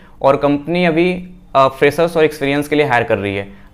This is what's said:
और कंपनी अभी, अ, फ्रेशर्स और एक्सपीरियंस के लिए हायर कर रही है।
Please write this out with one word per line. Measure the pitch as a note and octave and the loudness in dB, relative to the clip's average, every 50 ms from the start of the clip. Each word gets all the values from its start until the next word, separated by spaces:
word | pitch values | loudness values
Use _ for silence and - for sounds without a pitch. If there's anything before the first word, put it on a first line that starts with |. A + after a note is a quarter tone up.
| - - - - | -20 -20 -16 -2
और | - C3+ C#3 D3 | 2 2 2 2
कंपनी | D3 C#3+ C#3+ C#3+ C#3+ D#3 E3+ F3+ F3+ | 2 0 0 0 -2 -4 -2 0 0
अभी, | E3+ D#3 D#3+ F3 F3+ F3+ F3+ - - - - - - - | 0 2 2 0 0 -2 -4 -8 -14 -18 -20 -18 -4 0
अ, | C3+ C3+ C3+ | 2 2 2
फ्रेशर्स | - - D3+ C#3 C#3 - E3 E3+ - E3 | 2 2 0 0 2 2 -2 0 2 2
और | D#3 | 0
एक्सपीरियंस | D3+ D3+ - C#3 C#3 C#3 D3 C#3+ C#3+ | 0 0 -2 -4 -2 -2 -2 -2 -2
के | D3+ | 0
लिए | D3 D3 | 0 0
हायर | C3+ A#2+ A#2+ A#2 | 2 2 0 2
कर | A2 A2+ G2+ | 0 -2 -2
रही | G2 G2+ G2 | -2 -4 -4
है। | G2 G2+ G2 - - - - | -6 -8 -10 -14 -20 -20 -12